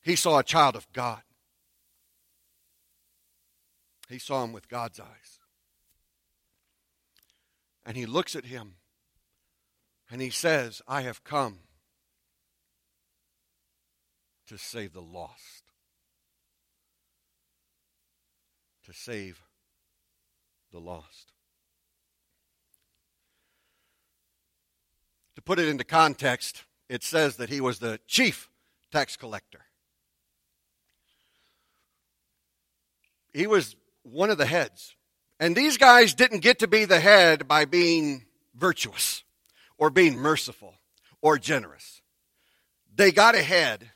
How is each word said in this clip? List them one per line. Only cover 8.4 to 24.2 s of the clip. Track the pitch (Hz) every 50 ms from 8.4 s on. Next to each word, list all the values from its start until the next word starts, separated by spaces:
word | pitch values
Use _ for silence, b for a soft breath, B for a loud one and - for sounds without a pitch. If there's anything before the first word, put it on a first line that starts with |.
| -
him | 120 127 123 110 101 90 87 _ _ _ _ _ _ _ _ _ _ _ _ _ _ _ _ _ _ _ _ _ _ _ _ _ _
and | 117 123
he | 131 127
says, | 110 - - 170 160 143 127 117 104 - _
"I | - 131 143
have | 131 127 113 - _
come | - 147 147 135 113 101 87 _ _ _ _ _ _ _ _ _ _ _ _ _ _ _ _ _ _ _ _ _ _ _ _ _ _ _ _ _ _ _ _ _ _ _ _ _ _ _ _ _ _ _ _ _ _ _ _ _ _ _ _ _ _ _ _ _
to | - 110 98
save | - - - 117 104 92 78
the | 92
lost." | 85 82 87 90 82 76 _ _ - - - - _ _ _ _ _ _ _ _ _ _ _ _ _ _ _ _ _ _ _ _ _ _ _ _ _ _ _ _ _ _ _ _ _ _ _ _ _ _ _ _ _ _ _ _ _ _ _ _ _ _ _ _ _ _ _ _ _ _ _ _ _ _ _ _ _
To | - 87
save | - - 123 120 104 98 95 85 _ _ _ _ _ _ _ _ _ _ _ _ _ _ _ _ _ _ _ _ _ _ _ _ _ _ _
the | - 87
lost. | 82 87 90 80 76 _ _ - _ _ _ _ _ _ _ _ _ _ _ _ _ _ _ _ _ _ _ _ _ _ _ _ _ _ _ _ _ _ _ _ _ _ _ _ _ _ _ _ _ _ _ _ _ _ _ _ _ _ _ _ _ _ _ _ _ _ _ _